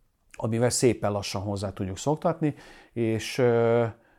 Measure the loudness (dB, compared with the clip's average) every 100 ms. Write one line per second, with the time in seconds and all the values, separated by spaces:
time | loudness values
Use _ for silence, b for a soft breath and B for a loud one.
0 | _ _ _ -8 -4 0 0 4 2 2
1 | -2 -4 -4 -6 -6 -4 -6 -6 -6 -4
2 | -4 -2 -2 -2 -2 -4 B B B -4
3 | -2 -2 -4 0 4 4 4 4 2 -4
4 | b